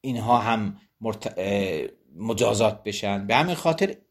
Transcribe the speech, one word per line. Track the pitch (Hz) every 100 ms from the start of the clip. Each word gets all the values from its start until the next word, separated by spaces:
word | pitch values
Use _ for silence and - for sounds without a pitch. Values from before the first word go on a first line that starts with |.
اینها | 135 120 110 123
هم | 113 113 104 101 _ _
مرت-، | 110 104 - -
اه، | 95 101 95 78 64 - _ 76
مجازات | 110 113 117 107 110 107
بشن؟ | 107 101 101 101 101
به | 120
همین | 170 165
خاطر | 170 160 196 - _